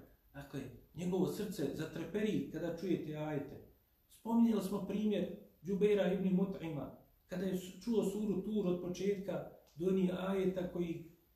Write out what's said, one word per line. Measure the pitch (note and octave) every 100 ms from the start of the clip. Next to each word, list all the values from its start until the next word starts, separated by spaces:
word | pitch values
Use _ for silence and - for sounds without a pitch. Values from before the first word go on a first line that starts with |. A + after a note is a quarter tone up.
| - - _
dakle, | C#3+ - C#3 A#2+ - - D3+
njegovo | F3+ F#3 D3
srce | - G3 - C#3+ -
zatreperi | D#3 E3+ D#3+ G#3 G#3+ D#3 -
kada | D#3 E3+ E3+
čuje | F#3+ D#3 D#3
te | D3+
ajete. | D3+ C#3+ - - - - _ _ _
Spominjali | - A3 A#3 A3+ G3+
smo | F#3 G3 -
primjer | G#3 G#3+ F#3+ - - - _
Džubeira | D#3 G3 G#3 G3+ F3+
ibn | F#3 F#3 F3+
Mut'ima, | F#3+ - D#3+ D3 - - - _ -
kada | F3+ F#3+
je | F3+ - -
čuo | A#3 G#3+
suru | F#3 G3+ G#3 F#3
Tur | G#3+ G#3+ F3
od | F3
početka | F3 F3+ G3 F#3+ - - - - _ C#3+
do | F3+
onih | F#3+ F3+ F3+ F#3+
ajeta | G3 F#3 F3+ -
koji | F3 E3 D#3 - - _